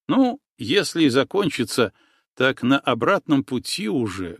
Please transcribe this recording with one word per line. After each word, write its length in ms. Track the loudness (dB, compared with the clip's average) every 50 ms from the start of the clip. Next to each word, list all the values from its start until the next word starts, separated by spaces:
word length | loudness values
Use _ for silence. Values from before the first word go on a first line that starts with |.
| _ -2
Ну, 320 | 2 2 2 2 0 -6 _ _ _
если 480 | _ -4 0 0 0 0 0 0 2 2
и 40 | 4
закончится, 840 | 4 2 0 0 0 -2 0 0 -2 -2 -4 -2 0 0 0 0 -2 _ _ _ _ _ _ _ _
так 300 | 0 0 0 0 0 0
на 160 | 2 2 2
обратном 640 | 2 0 -2 0 2 0 0 0 0 0 0 0 0
пути 440 | -2 -6 -6 -6 -6 -8 -6 -4 -4
уже 460 | -2 -2 -2 -4 -4 -8 -10 -10 -10 -10